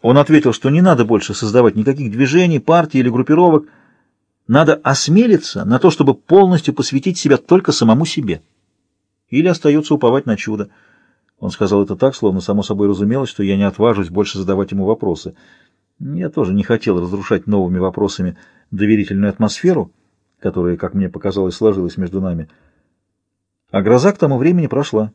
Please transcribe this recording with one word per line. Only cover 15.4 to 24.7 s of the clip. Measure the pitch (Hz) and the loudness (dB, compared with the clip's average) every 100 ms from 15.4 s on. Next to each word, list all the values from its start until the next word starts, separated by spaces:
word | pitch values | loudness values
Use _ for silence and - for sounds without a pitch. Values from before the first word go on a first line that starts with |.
| _ _ _ _ _ _ | _ _ _ _ _ _
Я | 131 156 175 | -10 -8 -6
тоже | 165 104 | -4 -2
не | 101 | -2
хотел | 101 113 - 90 | 0 -2 -2 -4
разрушать | 87 98 98 98 - | -4 -8 -4 -4 -2
новыми | 104 90 90 | -2 -2 -2
вопросами | 92 90 104 - 90 87 _ _ _ | -2 -2 -6 -4 -8 -8 _ _ _
доверительную | 95 104 107 101 98 101 | -4 0 0 0 -2 -2
атмосферу, | 98 107 - 175 170 95 _ _ _ _ _ | -2 -4 0 0 0 -4 _ _ _ _ _
которая, | 95 92 87 87 | -6 -2 -2 -2
как | - | -4
мне | 95 92 | -4 -4
показалось, | 92 101 95 95 | -4 -6 -2 -4
сложилась | 87 110 98 87 - | 0 0 0 -4 -6
между | 90 95 | -6 -6
нами. | 95 85 80 _ _ _ _ _ _ _ _ _ _ _ _ | -6 -6 -10 _ _ _ _ _ _ _ _ _ _ _ _
А | 101 | -4
гроза | 98 123 165 | 2 4 2
к | 202 | 0
тому | 156 135 | -2 0
времени | 143 180 | 0 0
прошла. | 151 | 0